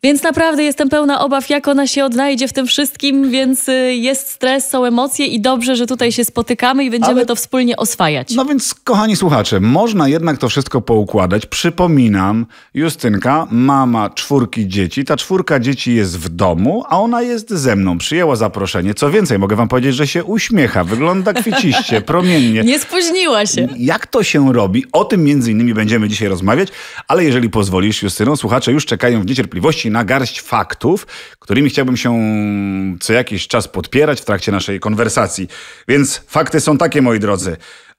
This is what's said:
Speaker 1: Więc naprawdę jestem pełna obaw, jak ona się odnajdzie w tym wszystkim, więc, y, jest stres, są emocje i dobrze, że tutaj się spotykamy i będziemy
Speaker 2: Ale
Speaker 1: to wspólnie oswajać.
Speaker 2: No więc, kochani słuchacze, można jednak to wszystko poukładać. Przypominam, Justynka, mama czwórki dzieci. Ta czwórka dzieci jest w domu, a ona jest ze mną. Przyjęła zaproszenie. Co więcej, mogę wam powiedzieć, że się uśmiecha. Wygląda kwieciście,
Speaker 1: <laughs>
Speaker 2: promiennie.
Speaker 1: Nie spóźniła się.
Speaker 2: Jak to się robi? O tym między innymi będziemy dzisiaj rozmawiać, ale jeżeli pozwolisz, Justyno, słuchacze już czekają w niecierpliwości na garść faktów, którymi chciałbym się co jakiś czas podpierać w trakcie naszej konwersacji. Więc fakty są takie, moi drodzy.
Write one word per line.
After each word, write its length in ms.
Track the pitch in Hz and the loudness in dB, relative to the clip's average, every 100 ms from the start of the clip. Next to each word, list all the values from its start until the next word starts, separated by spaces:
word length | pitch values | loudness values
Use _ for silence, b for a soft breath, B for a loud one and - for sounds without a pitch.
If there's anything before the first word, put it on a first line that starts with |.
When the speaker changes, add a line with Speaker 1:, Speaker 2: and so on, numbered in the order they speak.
Speaker 1:
Więc 200 | 269 285 | 2 2
naprawdę 400 | 330 311 330 302 | 0 0 0 2
jestem 260 | 294 277 285 | -2 0 0
pełna 320 | 302 285 285 | 2 0 0
obaw, 280 | 277 269 - | 0 -2 -2
jak 180 | 285 285 | -2 0
ona 200 | 277 277 | 0 0
się 180 | 277 269 | 0 0
odnajdzie 420 | 240 277 262 262 | 0 0 0 -2
w 60 | |
tym 140 | - 254 | -2 -2
wszystkim, 640 | - 285 - 277 277 269 | -2 -2 -2 0 2 2
więc, 380 | 262 262 262 - | 2 0 0 0
y, 240 | 262 254 247 | 0 0 0
jest 340 | 247 262 - | -2 -4 -6
stres, 400 | - 254 269 262 | -4 0 0 -2
są 160 | 262 247 | -2 0
emocje 400 | 233 269 - 277 | 0 0 -2 -2
i 160 | 233 | 0
dobrze, 340 | 226 262 240 247 | 0 0 0 -2
że 120 | 240 | -2
tutaj 240 | 254 233 | 0 0
się 140 | 226 233 | 0 -2
spotykamy 580 | - 226 254 247 262 | -2 -4 0 0 2
i 60 | 269 | 0
będziemy 240 | 233 247 | 0 2
Speaker 2:
Ale 120 | 254 240 | 2 0
Speaker 1:
to 100 | 233 | -2
wspólnie 420 | - 262 240 226 | -2 0 0 0
oswajać. 580 | 220 - 165 147 127 247 | -4 0 0 0 -2 -2
Speaker 2:
No 100 | 269 | 0
więc, 280 | 277 - | 0 -2
kochani 420 | - - 208 220 202 | -8 0 0 2 2
słuchacze, 440 | 185 131 104 101 | 2 2 2 2
można 480 | 107 151 233 208 139 | 2 2 2 2 2
jednak 300 | 160 165 139 | 2 0 -2
to 120 | 123 | -2
wszystko 320 | 143 135 131 | -2 -2 -4
poukładać. 640 | - 113 101 104 92 101 - | 2 0 2 0 0 0 -2
Przypominam, 1000 | - 170 170 180 147 117 98 95 110 117 B B | -4 -2 0 2 4 4 2 2 0 -4 B B
Justynka, 760 | - 160 160 123 101 123 151 - | -4 -4 -2 -2 0 0 0 0
mama 580 | 117 131 139 127 113 104 | 0 2 2 2 0 -2
czwórki 580 | - - 139 120 113 101 | -6 -2 0 0 -2 -2
dzieci. 380 | 98 90 - 135 | -2 -2 -2 -2
Ta 120 | 147 | -4
czwórka 420 | - 185 - 143 | 0 -2 0 0
dzieci 360 | 120 135 123 117 | 0 -2 0 0
jest 240 | 98 85 | 0 -4
w 100 | 82 | -8
domu, 540 | 85 95 82 110 208 - | 0 0 2 0 0 0
a 100 | 175 | 0
ona 220 | 233 240 | 2 0
jest 280 | 240 233 220 | -2 -4 -4
ze 260 | 190 131 101 | -2 0 2
mną. 220 | 95 85 | 0 -2
Przyjęła 380 | - 160 170 117 | -2 0 2 2
zaproszenie. 580 | 107 98 98 98 92 | -2 -2 -4 -2 -2
Co 180 | 104 143 | 0 2
więcej, 280 | 202 190 101 | 2 2 0
mogę 160 | 95 107 | 2 2
wam 120 | 113 | 2
powiedzieć, 280 | 127 131 127 | 2 0 0
że 120 | 143 | -2
się 160 | 170 | -2
uśmiecha. 600 | 170 214 - 208 123 - | -2 -2 0 2 2 0
Wygląda 500 | 87 113 160 190 190 | 0 0 0 0 0
kwieciście, 680 | 208 226 262 196 120 - 110 | 0 -2 0 2 0 0 -2
Speaker 1:
<laughs> 80 | 104 | 0
Speaker 2:
promiennie. 520 | 165 180 165 120 110 | 2 4 4 4 4
Speaker 1:
Nie 160 | 110 285 | 2 0
spóźniła 680 | - 359 339 370 339 220 208 | -2 -2 0 0 2 0 0
się. 220 | - - 123 | -2 -4 -2
Speaker 2:
Jak 300 | 123 196 - | -2 -2 -2
to 160 | 247 | -2
się 300 | 202 156 135 | 2 2 4
robi? 320 | 120 101 107 - | 4 2 0 0
O 140 | 160 202 | 0 2
tym 180 | 196 | 2
między 280 | 147 143 117 | 4 2 2
innymi 220 | 110 120 | 2 2
będziemy 360 | 110 107 113 104 | 2 0 2 0
dzisiaj 180 | 104 104 | -2 -2
rozmawiać, 420 | 92 92 131 190 B B B - | 0 2 2 0 B B B -2
ale 160 | 160 | 2
jeżeli 260 | 160 123 117 | 2 2 0
pozwolisz, 540 | 110 98 92 101 107 | 0 0 0 0 0
Justyno, 320 | 101 - 113 147 | -4 -2 0 0
słuchacze 360 | 120 123 - | 0 0 2
już 140 | 143 - | 0 0
czekają 360 | 113 123 117 | 0 2 0
w 40 | 95 | 0
niecierpliwości 640 | 131 98 90 - 156 113 | -2 -2 0 0 0 -2
na 140 | 107 | -2
garść 380 | 107 131 127 - | 0 0 -2 -8
faktów, 680 | - 113 95 - 123 196 - B B B | -2 -2 -2 -2 0 0 -4 B B B
którymi 300 | - 104 143 | -2 0 2
chciałbym 280 | 139 127 120 | 0 0 0
się 220 | 123 117 110 107 104 101 101 95 95 87 | 0 0 0 0 -2 -2 -2 -4 -4 -6
co 140 | - | 0
jakiś 340 | 113 123 98 - | 0 0 -6 -2
czas 200 | 120 - | -2 -2
podpierać 540 | 92 82 131 151 139 | -8 -2 0 2 0
w 40 | - | -2
trakcie 260 | 98 - | -2 -2
naszej 280 | 98 95 98 | -4 -4 -6
konwersacji. 680 | 107 107 113 127 104 - 92 B B B - | -4 -2 0 0 -2 -4 -10 B B B 0
Więc 340 | 139 139 - - | 0 0 -4 -4
fakty 320 | 151 160 160 | -4 0 0
są 180 | 156 139 | 0 2
takie, 240 | 156 143 | 2 2
moi 180 | 127 113 | 2 2
drodzy. 380 | 104 98 90 82 B B B | 0 -2 -4 -8 B B B